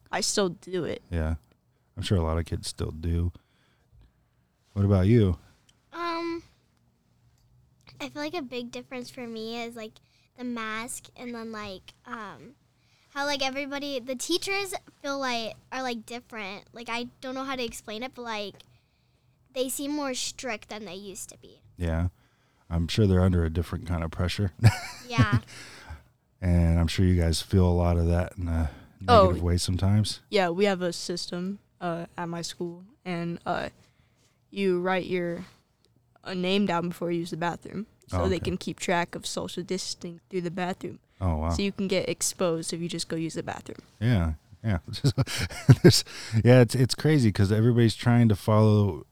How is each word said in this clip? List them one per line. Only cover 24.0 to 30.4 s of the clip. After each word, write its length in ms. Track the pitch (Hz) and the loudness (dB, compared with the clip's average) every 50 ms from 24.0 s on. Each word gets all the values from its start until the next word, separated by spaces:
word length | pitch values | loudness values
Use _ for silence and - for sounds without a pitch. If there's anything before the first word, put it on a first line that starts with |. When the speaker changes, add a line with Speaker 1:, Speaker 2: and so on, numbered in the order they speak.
| 82 | -4
Speaker 2:
of 60 | 82 | -4
pressure. 420 | - - 90 85 - - 101 90 - - | -4 -4 -4 -2 -2 -2 -2 -4 0 4
<laughs> 20 | 117 107 - - - - - - - 247 | 4 4 4 2 -4 -12 -14 -16 -12 -4
Speaker 3:
Yeah. 300 | 233 226 220 208 208 - - - - - - - - - - - - - _ _ _ _ _ _ _ - 92 | 0 0 2 2 2 -2 -2 -4 -18 -20 -20 -20 -20 -20 -18 -18 -18 -20 _ _ _ _ _ _ _ -4 0
Speaker 2:
And 380 | 90 87 87 85 82 85 85 | 2 4 4 6 4 4 4
I'm 80 | 85 82 | 2 2
sure 180 | - - 98 | 2 2 4
you 120 | 90 90 87 | 4 4 4
guys 200 | 82 82 80 - | 4 2 0 0
feel 240 | - - - 95 90 | -2 2 4 4 6
a 40 | 87 | 6
lot 260 | 87 87 87 87 85 | 4 4 2 2 2
of 120 | 85 85 85 | 2 2 2
that 240 | 85 87 90 - - | 2 2 0 -2 -6
in 120 | - 87 85 | -6 -4 -2
a 220 | 82 80 80 73 - - - - _ - 95 156 | -2 -2 -2 -2 -4 -8 -20 -20 _ -6 2 6
Speaker 1:
Oh. 180 | 240 214 190 | 8 8 8
Speaker 2:
negative 160 | - - 80 87 | 8 4 2 2
way 140 | 87 87 | 2 2
sometimes. 640 | 87 - - 92 87 98 98 104 107 104 - - - _ - | 2 0 0 -2 0 2 4 4 4 2 0 -2 -10 _ -2
Speaker 1:
Yeah, 180 | 208 202 | 0 0